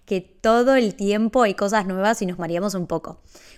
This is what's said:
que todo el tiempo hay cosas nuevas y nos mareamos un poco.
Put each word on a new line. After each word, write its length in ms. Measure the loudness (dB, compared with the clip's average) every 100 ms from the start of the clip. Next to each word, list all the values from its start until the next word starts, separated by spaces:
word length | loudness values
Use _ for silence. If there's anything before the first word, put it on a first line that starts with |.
| -6
que 160 | -6
todo 540 | -6 _ 2 4 4 4
el 200 | 2 0
tiempo 480 | -2 0 0 2
hay 100 | 2
cosas 320 | 0 0 0 -2
nuevas 360 | -2 0 0
y 40 | -4
nos 140 | -6
mareamos 340 | -6 -4 -4
un 140 | -4 -4
poco. 340 | -6 -6 -16 _ -20 -20